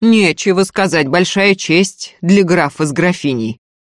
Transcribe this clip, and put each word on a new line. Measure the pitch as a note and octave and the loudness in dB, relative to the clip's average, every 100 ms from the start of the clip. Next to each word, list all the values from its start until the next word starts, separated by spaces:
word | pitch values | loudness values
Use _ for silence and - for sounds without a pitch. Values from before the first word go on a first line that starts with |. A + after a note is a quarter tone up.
Нечего | A3+ A3+ F#3 - G3+ F#3 | 2 4 2 0 -2 0
сказать, | F#3+ - F#3+ D#3 C3+ | -2 -2 -2 0 0
большая | E3+ F3+ G3 G3+ | 0 0 0 0
честь | G3 - D#3+ F#3+ - - - | 0 0 0 0 -4 -20 -8
для | E3+ G3+ | 0 2
графа | F3+ F3 C#3+ - D#3 | 2 0 0 -2 -6
с | |
графиней. | C#3+ F3+ F3 D3 B2 A2 A2+ _ _ | -2 -2 -2 -4 -4 -6 -8 _ _